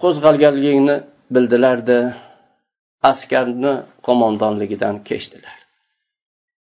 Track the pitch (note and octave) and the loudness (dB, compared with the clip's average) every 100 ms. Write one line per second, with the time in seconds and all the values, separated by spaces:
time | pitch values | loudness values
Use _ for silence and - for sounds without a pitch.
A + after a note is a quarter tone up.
0 | F3+ D3+ D3+ D3 D3+ C#3 C#3+ C#3 C#3 C#3+ | -2 2 2 4 4 2 0 2 2 0
1 | - _ - B2+ A#2+ A#2+ B2+ A#2+ A#2 A#2+ | -6 _ -4 0 2 2 2 0 0 0
2 | B2 B2 - _ _ _ _ _ _ _ | 0 -8 -20 _ _ _ _ _ _ _
3 | C3+ C3+ - C3 B2 B2 C#3 C3 - _ | 0 0 -2 -4 -2 -4 -4 -4 -8 _
4 | - B2 A2+ G#2 A2 G#2+ G2+ G#2+ A2 G#2 | -2 0 2 0 -2 -4 -6 -6 -6 -6
5 | - A2 - - - - _ _ _ _ | -8 -10 -10 -18 -20 -20 _ _ _ _
6 | _ _ _ _ _ _ | _ _ _ _ _ _